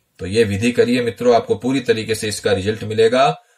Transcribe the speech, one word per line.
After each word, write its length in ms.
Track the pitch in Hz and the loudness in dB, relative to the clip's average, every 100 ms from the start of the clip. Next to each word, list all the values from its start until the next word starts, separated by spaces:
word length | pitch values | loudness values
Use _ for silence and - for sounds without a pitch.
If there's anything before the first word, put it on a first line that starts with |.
| _ - | _ -14
तो 60 | 90 | -4
ये 180 | 107 | 0
विधि 280 | 110 98 117 | 0 0 0
करिए 300 | 120 117 127 | 2 2 2
मित्रों, 340 | 117 117 120 117 | -2 -2 2 2
आपको 200 | 110 107 | 2 -4
पूरी 240 | 123 135 | -2 -2
तरीके 340 | 123 110 104 110 | 0 -2 -2 -4
से 120 | 110 | -6
इसका 240 | 101 107 | -4 -2
रिजल्ट 320 | 95 95 110 | -2 -2 -6
मिलेगा 420 | 107 107 113 123 143 156 _ | -4 0 2 4 2 0 _